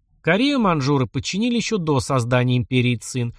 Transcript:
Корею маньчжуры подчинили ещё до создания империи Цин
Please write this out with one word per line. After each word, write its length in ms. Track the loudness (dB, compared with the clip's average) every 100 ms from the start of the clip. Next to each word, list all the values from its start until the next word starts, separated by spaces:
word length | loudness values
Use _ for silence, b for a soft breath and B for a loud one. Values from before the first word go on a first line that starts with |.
| _ _
Корею 400 | 0 2 2 2
маньчжуры 460 | 2 2 2 0 0
подчинили 500 | -4 -6 -2 0 0
ещё 200 | -2 -4
до 240 | 0 0
создания 560 | 0 -2 0 0 2 0
империи 400 | 2 0 2 -2
Цин 380 | -6 -6 -6